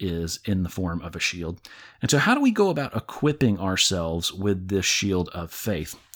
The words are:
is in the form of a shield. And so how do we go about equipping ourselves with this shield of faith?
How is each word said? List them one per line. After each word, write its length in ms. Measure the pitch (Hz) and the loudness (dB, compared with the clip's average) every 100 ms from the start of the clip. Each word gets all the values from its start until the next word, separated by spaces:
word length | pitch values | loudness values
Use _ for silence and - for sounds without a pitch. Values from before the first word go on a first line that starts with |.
is 400 | 98 82 82 - | -4 -2 -4 -4
in 200 | - 95 | -2 0
the 40 | 87 | 0
form 320 | - 87 82 | -2 -2 -4
of 120 | 85 | -6
a 60 | 82 | -4
shield. 400 | - 90 82 90 - - - _ | -4 -4 -8 -8 -14 -20 -20 _
And 80 | 123 | 2
so 80 | 143 | 4
how 160 | 165 | 4
do 60 | 262 | 4
we 100 | 269 | 4
go 180 | 214 196 | 4 2
about 280 | 151 131 - | 2 -2 -4
equipping 640 | - - 147 147 123 92 | -6 0 0 4 2 2
ourselves 720 | 95 90 - 92 82 85 - | 0 2 2 2 0 -2 -4
with 340 | 95 101 95 92 | -2 0 0 0
this 180 | 98 | 0
shield 440 | - - 101 92 87 | 2 0 2 0 0
of 240 | 87 85 | -4 -10
faith? 420 | - 113 87 78 - _ | -6 -4 -4 -4 -12 _